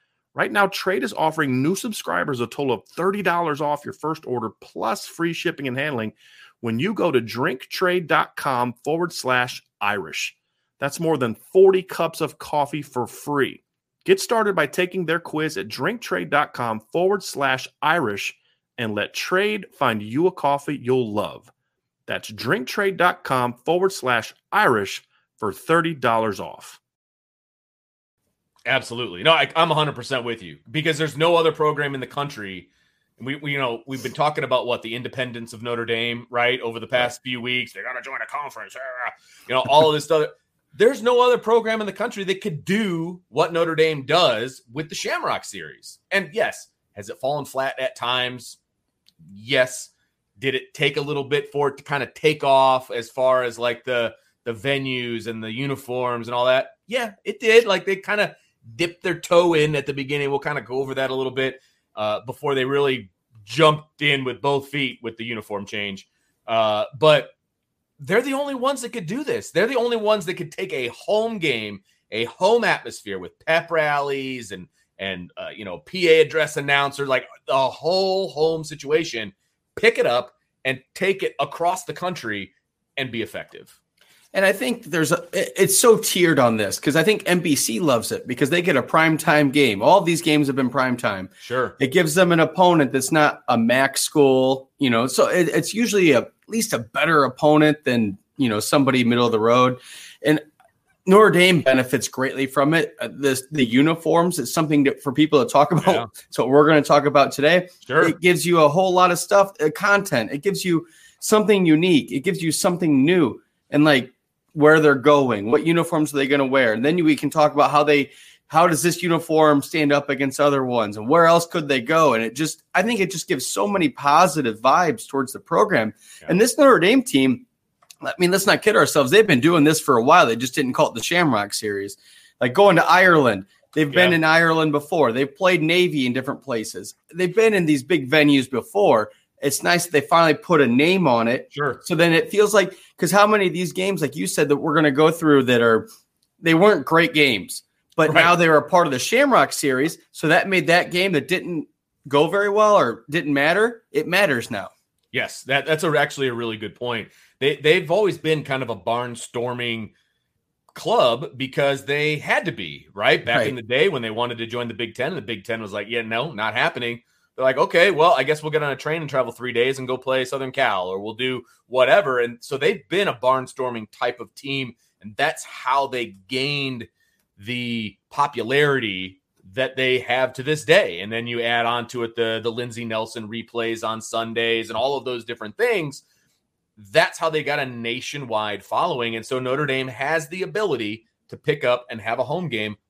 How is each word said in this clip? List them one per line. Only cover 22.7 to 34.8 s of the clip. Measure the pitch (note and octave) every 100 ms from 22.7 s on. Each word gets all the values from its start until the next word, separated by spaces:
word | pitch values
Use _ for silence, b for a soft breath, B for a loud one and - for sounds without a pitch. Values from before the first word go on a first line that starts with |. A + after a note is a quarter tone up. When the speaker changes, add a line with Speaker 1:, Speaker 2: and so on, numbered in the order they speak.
| - G3 E3+
Speaker 1:
dot | F3+ -
com | - C3 B2 A#2+ -
forward | F3 F#3+
slash | - B2+ A#2+ A2 - -
Irish | G3+ G3+ A2+ G2 - _ _ _ -
for | G#2+
thirty | F#2+ - E3 E3 D3
dollars | A#2+ A2+ A2 F#2+
off. | E2 - - - _ _ _ _ _ _ _ _ _ _ _ _ _ _ _ _ _ _ A#2+
Speaker 2:
Absolutely. | C3 - A#2 A#2 F2
No, | C#3
I, | D#3+ C#3 D#3+
I'm | E3+
a |
hundred | D3+ D3+ B2+
percent | A#2 C3 A#2+
with | A2+
you, | F2+ D2 _
because | D3+ D#3+ D3+
there's | D#3 C3+
no | E3 E3+
other | D#3+
program | D#3 D3+ D3 C#3+ C#3
in |
the | B2
country. | C#3+ C#3+ A2+ G2 F#2 - _ _ _ _ -
And | A#2+
we, | C#3+
we, | D3
you | C#3+
know, | C3 A#2 -
we've | C3
been | B2
talking | - D3+ D3+
about, | C3+ B2+ A#2
what, | A2+